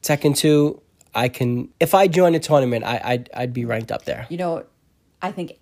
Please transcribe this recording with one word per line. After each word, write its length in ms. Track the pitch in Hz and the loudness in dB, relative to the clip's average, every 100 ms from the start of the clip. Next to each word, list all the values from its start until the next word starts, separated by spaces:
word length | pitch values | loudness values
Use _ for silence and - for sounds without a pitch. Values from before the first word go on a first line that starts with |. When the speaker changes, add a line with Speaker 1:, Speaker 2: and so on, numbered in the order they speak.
Speaker 1:
Tekken 340 | - 147 151 143 | -2 0 2 2
two, 460 | 156 151 147 - _ _ _ | 2 4 2 -2 _ _ _
I 160 | - 123 | -2 -2
can, 400 | - 123 120 127 _ | -2 -4 -2 -6 _
if 160 | 165 196 | 2 4
I 120 | 196 | 4
join 280 | 165 180 165 | 6 4 2
a 40 | |
tournament, 440 | 165 151 131 117 - | 2 2 2 -2 -4
I, 160 | 117 | -6
I'd, 260 | - 123 123 | -2 -4 -4
I'd 200 | - 123 | -8 -6
be 120 | 123 117 | -6 -4
ranked 260 | 110 113 | -6 -6
up 140 | 117 - | -8 -6
there. 220 | 69 120 | -8 -8
Speaker 2:
You 80 | 175 | -6
know, 280 | 180 165 - _ _ _ _ _ | -6 -6 -10 _ _ _ _ _
I 100 | 185 | -10
think 220 | - 170 - | -8 -12 -12